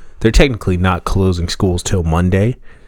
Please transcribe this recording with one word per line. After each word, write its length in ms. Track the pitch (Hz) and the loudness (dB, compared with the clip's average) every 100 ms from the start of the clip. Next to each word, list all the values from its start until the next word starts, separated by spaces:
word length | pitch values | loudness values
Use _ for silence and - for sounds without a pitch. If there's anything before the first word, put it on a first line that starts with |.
| - - | -20 -2
they're 100 | - | 2
technically 460 | - 147 113 - 90 | 4 4 2 -2 0
not 280 | 92 87 | 0 0
closing 440 | - 95 95 87 85 | -2 0 0 0 -4
schools 340 | - 98 87 | -2 0 0
till 200 | - 95 | -2 -2
Monday, 540 | 82 82 90 95 107 127 - - | 0 0 2 2 0 -2 -12 -20